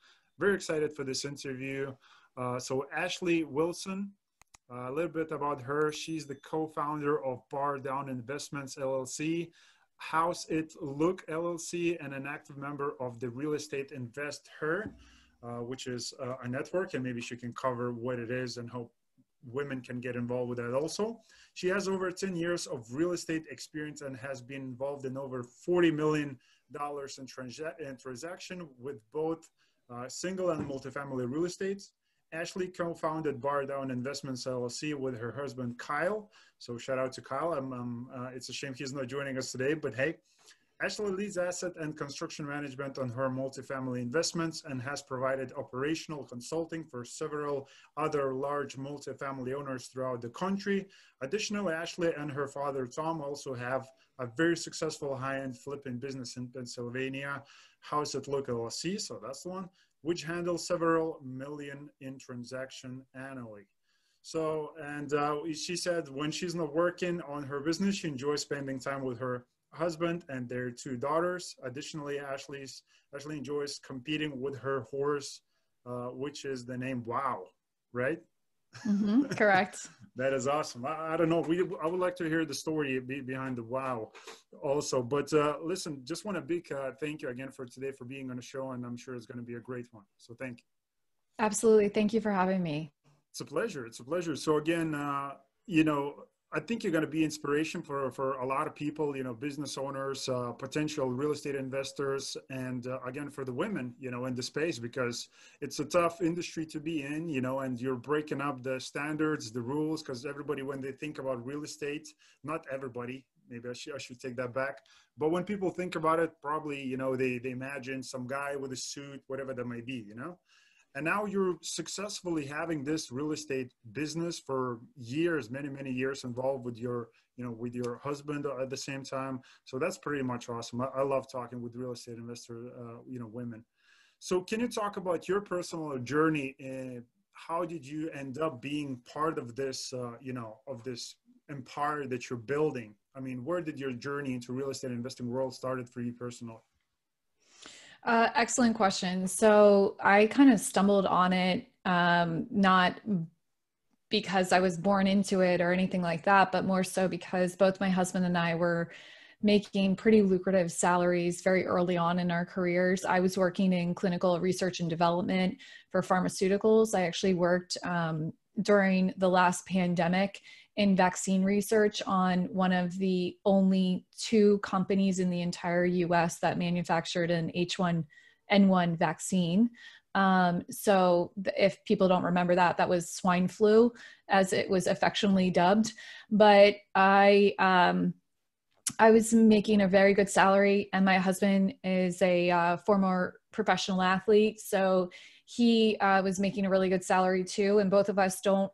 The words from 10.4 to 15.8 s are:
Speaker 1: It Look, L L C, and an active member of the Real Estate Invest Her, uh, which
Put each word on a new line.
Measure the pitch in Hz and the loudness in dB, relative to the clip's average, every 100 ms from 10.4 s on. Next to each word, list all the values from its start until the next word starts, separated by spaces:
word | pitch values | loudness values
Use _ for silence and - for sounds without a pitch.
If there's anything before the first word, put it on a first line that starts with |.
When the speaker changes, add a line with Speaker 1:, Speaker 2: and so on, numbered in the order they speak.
| - | -4
Speaker 1:
It | 160 160 - | -4 -4 -10
Look, | 151 139 165 185 - | -10 0 0 0 -6
L | 160 170 | -6 -4
L | 170 | -6
C, | - 175 170 165 | -8 -4 -2 -2
and | 143 | -6
an | 135 139 | -10 -10
active | 147 - 139 | -12 -14 -12
member | 139 143 143 147 | -10 -6 -6 -4
of | 127 117 | -8 -6
the | 123 | -8
Real | 120 151 151 | -6 -4 -4
Estate | - 143 139 | -4 -8 -8
Invest | 147 120 123 143 139 - - | -12 -12 -8 -8 -10 -16 -8
Her, | 156 175 214 - - _ _ _ | -4 -4 -6 -12 -20 _ _ _
uh, | 120 120 120 | -12 -10 -8
which | 131 | -8